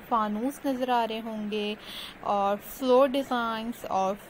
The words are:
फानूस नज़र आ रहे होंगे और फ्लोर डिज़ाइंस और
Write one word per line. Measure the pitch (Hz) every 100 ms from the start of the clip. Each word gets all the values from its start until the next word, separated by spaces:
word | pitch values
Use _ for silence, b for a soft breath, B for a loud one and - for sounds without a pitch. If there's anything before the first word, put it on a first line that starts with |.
| -
फानूस | 233 214 208 254 285 285
नज़र | 247 254
आ | 240
रहे | 226 220
होंगे | 226 220 208 208 208 214 B B B B -
और | 202 196 208
फ्लोर | - - 262 247 277
डिज़ाइंस | 269 262 247 233 220 226 - -
और | 190 190 202